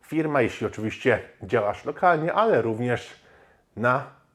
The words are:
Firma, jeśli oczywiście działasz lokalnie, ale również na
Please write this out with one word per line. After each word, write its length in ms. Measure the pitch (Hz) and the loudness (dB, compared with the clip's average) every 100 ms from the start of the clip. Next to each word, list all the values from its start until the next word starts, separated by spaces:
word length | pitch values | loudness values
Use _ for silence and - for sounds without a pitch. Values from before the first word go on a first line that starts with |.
Firma, 400 | - 156 156 147 | -4 -4 0 2
jeśli 240 | 110 - 110 | 0 0 -6
oczywiście 520 | - 110 - 131 104 - _ | -4 -6 0 2 2 -2 _
działasz 420 | 95 117 104 101 | -2 0 0 -4
lokalnie, 480 | - - 185 165 160 | -8 0 2 2 0
ale 300 | - 226 147 | 0 2 2
również 580 | 113 110 123 117 - - _ _ _ _ _ - | 0 -2 -2 -2 -4 -20 _ _ _ _ _ -2
na 280 | 120 131 131 - _ | 0 0 -4 -18 _